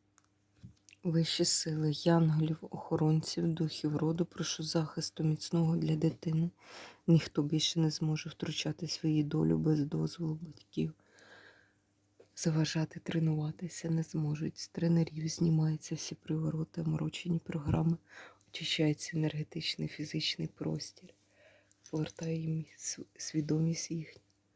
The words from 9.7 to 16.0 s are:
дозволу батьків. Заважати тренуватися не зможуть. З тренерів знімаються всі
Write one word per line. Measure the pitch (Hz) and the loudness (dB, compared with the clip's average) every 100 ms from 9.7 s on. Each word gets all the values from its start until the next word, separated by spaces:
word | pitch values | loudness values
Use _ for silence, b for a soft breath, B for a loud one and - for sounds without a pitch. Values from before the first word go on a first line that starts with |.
| 151 | 2
дозволу | 143 160 156 - 160 156 | 2 -2 -2 -4 -6 -6
батьків. | 165 - - - 160 - B B B B B B B B _ _ _ _ - - | -8 -16 -10 -4 -4 -4 B B B B B B B B _ _ _ _ -18 -2
Заважати | 170 156 151 165 156 - | 0 2 2 0 -2 -6
тренуватися | - 170 160 151 151 160 170 - 165 | -4 0 2 2 -2 -6 -10 -8 -2
не | 165 | -2
зможуть. | 160 165 151 151 156 - | 0 -2 -2 -2 -4 -6
З | - | -10
тренерів | - 170 170 160 156 160 | -2 4 4 4 0 -4
знімаються | - 170 160 156 156 - | 0 2 4 2 0 -4
всі | 156 | -8